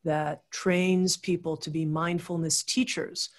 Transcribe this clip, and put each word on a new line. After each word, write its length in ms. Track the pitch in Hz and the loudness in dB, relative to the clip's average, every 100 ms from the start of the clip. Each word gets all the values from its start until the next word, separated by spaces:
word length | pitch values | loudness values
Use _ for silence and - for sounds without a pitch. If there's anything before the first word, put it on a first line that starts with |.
| 160 | -2
that 440 | 151 151 - _ | 0 -2 -6 _
trains 640 | - 190 180 180 185 185 - | -2 2 4 4 4 2 0
people 400 | - 175 165 156 | -2 -2 -2 -4
to 120 | - | -4
be 160 | 160 156 | -2 0
mindfulness 760 | 156 170 175 175 170 165 - | 0 0 -2 -2 -2 0 0
teachers. 680 | - - 247 - - - - | 0 0 0 -2 -6 -6 -10